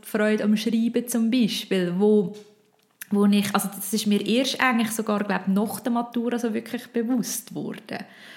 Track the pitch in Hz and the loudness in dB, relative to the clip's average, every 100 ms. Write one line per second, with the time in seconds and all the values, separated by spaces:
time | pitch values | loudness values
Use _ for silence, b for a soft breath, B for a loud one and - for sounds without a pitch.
0 | - 214 214 214 208 214 - 226 233 240 | -6 0 2 2 2 2 2 0 0 0
1 | 240 233 226 254 214 - - 190 175 180 | -2 0 2 2 2 0 -2 0 0 2
2 | 208 214 180 - - _ _ _ _ _ | 4 6 2 -4 -18 _ _ _ _ _
3 | - 202 208 202 202 202 196 - - 220 | -2 2 4 4 2 0 -2 -6 -4 -2
4 | 208 202 202 233 269 - 254 233 220 - | 0 0 2 0 0 0 2 2 0 -2
5 | 214 208 202 185 196 196 214 - 247 233 | -2 -2 -2 -2 0 0 0 -4 -2 -2
6 | 240 240 233 240 233 220 226 240 - 233 | -2 -4 -4 -2 -2 -4 -6 -10 -6 -4
7 | 226 254 180 - - 147 147 - - - | 0 -2 -2 -6 -8 -10 -8 -10 -12 -12
8 | - B B | -12 B B